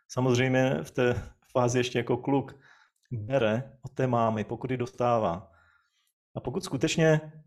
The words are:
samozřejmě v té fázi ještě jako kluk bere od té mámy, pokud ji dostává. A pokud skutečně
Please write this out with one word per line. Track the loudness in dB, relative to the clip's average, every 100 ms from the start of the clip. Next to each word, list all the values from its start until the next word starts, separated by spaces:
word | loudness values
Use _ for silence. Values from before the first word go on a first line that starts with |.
| -10
samozřejmě | -2 2 4 4 4 2 0
v | -4
té | 0 0 0 -6 _ _
fázi | 0 2 2
ještě | 0 -2
jako | -2 -2
kluk | 0 0 -2 -12 _ _ _ _ -10
bere | -10 -2 0 2 0 -4 -14
od | -12
té | -4 0
mámy, | 2 0 0
pokud | -4 -6 -6
ji | -4
dostává. | -4 -2 0 2 0 -4 -10 _ _ _ _ _ _ _ _ -10
A |
pokud | -6 -8
skutečně | -6 -4 -2 2 4 4 0 -18